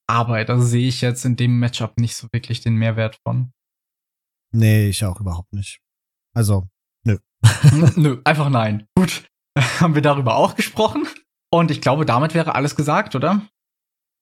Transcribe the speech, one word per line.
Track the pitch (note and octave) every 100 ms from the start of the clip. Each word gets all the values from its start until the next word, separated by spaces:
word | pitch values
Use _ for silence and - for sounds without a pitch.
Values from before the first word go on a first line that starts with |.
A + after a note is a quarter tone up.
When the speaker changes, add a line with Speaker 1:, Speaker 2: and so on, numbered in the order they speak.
| -
Speaker 1:
Aber | A#2 A#2 A2+
da | A2 B2
sehe | A#2+ A#2+ B2+
ich | B2
jetzt | B2 A#2
in | B2+
dem | A#2+ B2 A#2+
Matchup | A#2+ - A2+ -
nicht | A#2
so | - A#2+
wirklich | A#2 - A#2+
den | A#2+ A2+
Mehrwert | A2+ A2 A2 - -
von. | A#2+ B2 _ _ _ _ _ _ _ _ _ _
Speaker 2:
Nee, | A2+ A2 G#2+ G2+
ich | F#2+
auch | G2+ F2
überhaupt | G2 E2+ F2+
nicht. | G2+ G2 - _ _ _ _ _
Also, | A#2 G#2 G2 F#2 _ _ _
nö. | A#2+ G2+ - _
Speaker 1:
<laughs> | A2 - D3
N-, | D3 E3 -
nö, | D3+ B2
einfach | D#3 D#3 C#3+
nein. | B2+ A2 G#2 - -
Gut, | F3+ - - _ _ -
<laughs> | B2 -
haben | E3+ D3+
wir |
darüber | D3 C#3+ B2 A2
auch | F3
gesprochen? | - G3+ - A3 - D#3+ - _ _ _
Und | E3+ E3
ich | B2+
glaube, | C3+ C#3+ D3+
damit | A#2+ D#3
wäre | E3 D#3+
alles | - C#3 -
gesagt, | D3 E3 G#3+ C3
oder? | D3+ G3+ G#3 _ _ _ _ _ _ _